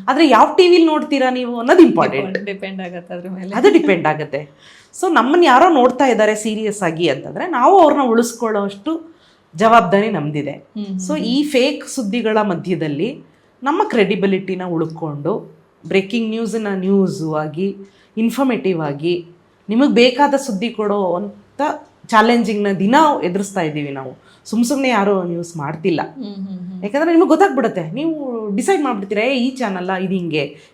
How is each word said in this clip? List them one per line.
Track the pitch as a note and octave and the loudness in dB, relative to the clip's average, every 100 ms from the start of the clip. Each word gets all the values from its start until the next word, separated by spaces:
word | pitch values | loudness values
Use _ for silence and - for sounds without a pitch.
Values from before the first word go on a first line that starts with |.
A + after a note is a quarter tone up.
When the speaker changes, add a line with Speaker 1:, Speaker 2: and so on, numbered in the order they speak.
| - | -2
Speaker 1:
ಆದ್ರೆ | C#4+ D#4 | 2 6
ಯಾವ | A3+ D4+ - | 6 6 6
ಟಿ | F4+ | 6
ವಿಲಿ | F4 | 6
ನೋಡ್ತೀರಾ | D#4+ D4+ - C#4 B3+ | 6 2 0 0 0
ನೀವು | B3+ B3 A#3+ | -2 -4 -2
ಅನ್ನೋದು | A#3+ F4+ | 4 6
ಇಂಪಾರ್ಟೆಂಟ್. | C#4 E3+ C#3 C3+ F#3+ F#3+ | 6 6 0 0 -4 -6
Speaker 2:
ಡಿಪೆಂಡ್ | G3+ G3 F#3+ F#3+ | -8 -8 -10 -10
ಆಗತ್ತೆ | F3+ F3 F3 | -10 -12 -12
ಅದ್ರ | F3+ F3+ | -12 -10
ಮೇಲೆ. | F#3 F#3+ G#3 | -12 -8 2
Speaker 1:
ಅದು | F#4+ | 4
ಡಿಪೆಂಡ್ | F4 D4 F3 D3+ | 4 2 0 0
ಆಗತ್ತೆ. | D3+ - C#3 D3+ _ - - _ - | -4 -6 -8 -10 _ -20 -20 _ -6
So, | F#4 | 0
ನಮ್ಮನ್ನ | D4+ B3 F4 | 2 4 4
ಯಾರೋ | E4+ B3 F4+ | 6 6 6
ನೋಡ್ತಾ | D4 B3 B3+ C#4 | 6 4 4 2
ಇದ್ದಾರೆ | G#3+ G#3+ | 4 2
ಸೀರಿಯಸ್ | G#3+ A3 G#3+ G#3+ G#3 | 0 -2 -4 -4 -2
ಆಗಿ | F3+ E3 E3+ | -4 0 -2
ಅಂತಂದ್ರೆ | C3 - D#3+ F4 | -2 -6 -8 -4
ನಾವು | C4+ C#4 F#4+ | 2 6 6
ಅವ್ರನ್ನ | D#4 D4 | 6 4
ಉಳಿಸ್ಕೊಳ್ಳೋ | C4 A3+ A#3+ - A3+ G#3+ | 2 2 0 -2 -4 -2
ಅಷ್ಟು | G3+ G3 D#4 E4 - _ _ _ _ D#3+ | -4 -6 -8 -8 -10 _ _ _ _ 0
ಜವಾಬ್ದಾರಿ | A3 A#3 F3+ G3 A3 | 4 4 4 2 0
ನಮ್ದಿದೆ. | F#3 D3 D3 C3+ | -2 -4 -4 -6
Speaker 2:
ಹ್ಮ್, | - - G#3+ G3+ | -10 -14 -12 -8
ಹ್ಮ್, | F#3 | -8
Speaker 1:
So, | F#3 | -6
Speaker 2:
ಹ್ಮ್. | D4+ | -4
Speaker 1:
ಈ | A3+ C4 | -2 0
ಫೇಕ್ | D4 B3+ C4 D4 - | 0 2 0 -2 -8
ಸುದ್ದಿಗಳ | - G#3 A#3+ G#3+ G#3+ | -8 -4 -4 0 0
ಮಧ್ಯದಲ್ಲಿ | G#3 E3+ D#3+ E3 D#3 C#3+ A3 D4+ - _ _ _ | 0 -2 -4 -4 -4 -4 -6 -8 -16 _ _ _
ನಮ್ಮ | C4 E4+ G#4 | -4 -2 0
ಕ್ರೆಡಿಬಿಲಿಟಿನ | C4+ F#3+ G3+ G3 F#3+ F#3+ F#3 | 0 0 0 0 -2 -4 -8
ಉಳ್ಕೊಂಡು, | F3+ D#3+ D#3+ - D#3+ C#3+ D3+ A3+ - - _ _ E3 | -4 -4 -4 -6 -8 -6 -4 -6 -8 -20 _ _ -4
ಬ್ರೇಕಿಂಗ್ | F#3 G3 A#3 A3 | -2 -2 -4 -4
ನ್ಯೂಸ್ನ | A3+ A3+ A3+ G#3 | -4 -4 -4 -4
ನ್ಯೂಸು | F#3+ F#3 G3 F#3 C#3 D#3+ | -4 0 2 0 -2 -4
ಆಗಿ, | D#3 D#3 D3 G3 G3 G3 _ _ - | -4 -4 -4 -6 -6 -16 _ _ -4
ಇನ್ಫಾರ್ಮೇಟಿವ್ | A3+ A#3 C4+ A3 F#3+ E3+ | -2 0 -2 0 -2 -2
ಆಗಿ, | D3+ C#3+ E3 F3 - - _ _ - | -4 -4 -4 -4 -6 -20 _ _ -4
ನಿಮಗೆ | A3 C#4+ | 0 2
ಬೇಕಾದ | G#3+ B3 C4 C#4+ | 4 4 4 2
ಸುದ್ದಿ | C#4 C4+ G3 A3+ | 0 -2 -6 -6
ಕೊಡೋ | A3 G#3 G3+ F#3 | -4 -2 -2 -2
ಅಂತ | F3 G3+ - _ - D4 D4+ - _ - | -4 -6 -14 _ -6 -4 -6 -12 _ 0
ಚಾಲೆಂಜಿಂಗ್ನ | A3 A3+ A#3+ A3 G#3 G3+ F#3+ | 2 4 2 0 -2 -2 0
ದಿನ | G3 C#4 D#4 C#4+ | 2 4 4 2
ಎದುರಿಸ್ತಾ | F3+ F#3 G3 G3 | -2 -4 -4 -4
ಇದ್ದೀವಿ | D#3 D3+ C#3+ | -4 -4 -8
ನಾವು. | C#3 C3 - _ _ | -8 -12 -16 _ _
ಸುಮ್ | - A3 | -6 -2
ಸುಮ್ನೆ | A#3+ C#4 C4 | 0 0 0
ಯಾರು | A3 G3+ F#3+ | 0 2 0
ನ್ಯೂಸ್ | F3 E3+ E3+ E3 | -2 -6 -8 -8
ಮಾಡ್ತಿಲ್ಲ. | C#3+ D#3 G3 D3+ - | -8 -4 -2 -2 -4
Speaker 2:
ಹ್ಮ್, | - G3+ | -10 -14
ಹ್ಮ್, | G3 G3 | -12 -12
ಹ್ಮ್. | F#3 F3+ F#3 | -12 -12 -12
Speaker 1:
ಯಾಕಂದ್ರೆ | G3+ C4+ E4 | -6 -2 2
ನಿಮಗೆ | E4 F#4+ | 4 4
ಗೊತ್ತಾಗ್ಬಿಡುತ್ತೆ, | D#4 G4 C4 A3+ F#3 D#3+ | 4 2 2 -2 -2 -6
ನೀವು | G#3+ D#4+ D#4 C4 A#3 G#3+ G3+ | -6 -6 -6 -8 -8 -6 -4
ಡಿಸೈಡ್ | D#4 F#4+ | 0 0
ಮಾಡ್ಬಿಡ್ತೀರಾ, | C#4 G#3+ G3 G#3 | -2 -4 -4 -4
"ಏ, | A#3+ | -2
ಈ | C4+ B3+ B3+ | 0 -2 -4
ಚಾನಲ್ಲ | A3 F#3 F3+ F#3 | -6 -4 -4 -4
ಇದು | F#3 | -2
ಹಿಂಗೆ, | F#3+ E3+ D3+ C#3+ - - | -4 -2 -4 -4 -8 -14